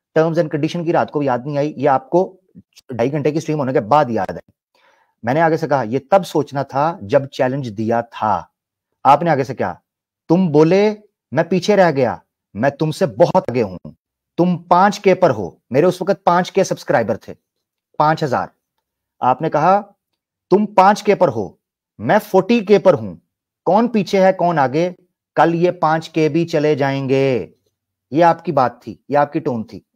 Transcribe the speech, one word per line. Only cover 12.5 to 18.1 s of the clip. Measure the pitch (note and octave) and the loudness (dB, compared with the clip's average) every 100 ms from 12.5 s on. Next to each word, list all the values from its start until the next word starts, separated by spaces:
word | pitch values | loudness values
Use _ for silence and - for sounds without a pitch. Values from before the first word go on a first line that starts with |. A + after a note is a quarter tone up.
| G2 | -2
मैं | C3+ C#3+ | -2 -2
तुमसे | D#3 - F3+ | -4 -2 -2
बहुत | G2+ E3 F#3 F#3 | 2 2 2 -2
आगे | B2+ | -2
हूं, | G#2 F2+ D2+ - _ _ _ - | -4 -6 -18 -20 _ _ _ -2
तुम | F3+ E3+ | -2 -2
पांच | - F3 G3+ G3+ | 0 4 4 2
के | G3 | 0
पर | F3+ E3+ | 2 2
हो, | A2 F2 - - | 0 -6 -12 -4
मेरे | B2+ F3+ | 0 0
उस | - | 0
वक्त | F3+ F#3+ - | -4 -2 0
पांच | F3 F3+ | 0 0
के | F#3+ | -2
subscriber | F#3 E3+ - C#3+ G#2+ G#2 | -2 -4 -2 -2 -2 -6
थे, | - - _ _ _ _ _ - | -8 -20 _ _ _ _ _ -2
पांच | D3+ | 0